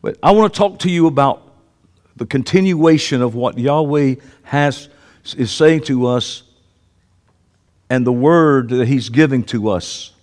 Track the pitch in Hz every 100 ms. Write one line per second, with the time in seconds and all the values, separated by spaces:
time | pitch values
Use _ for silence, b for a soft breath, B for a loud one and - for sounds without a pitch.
0 | - - 156 208 208 - 202 190 180 175
1 | 165 139 139 - _ _ _ _ _ _
2 | _ - 117 135 123 185 190 170 160 156
3 | - 135 123 117 123 - 127 147 151 147
4 | 139 127 b b - 143 147 139 - b
5 | b b - - 113 - 156 160 - 127
6 | 123 123 113 - _ _ _ _ _ _
7 | _ _ _ _ _ _ _ _ _ 127
8 | 123 123 139 170 160 135 120 123 120 135
9 | 110 117 156 135 110 117 107 92 - -
10 | - _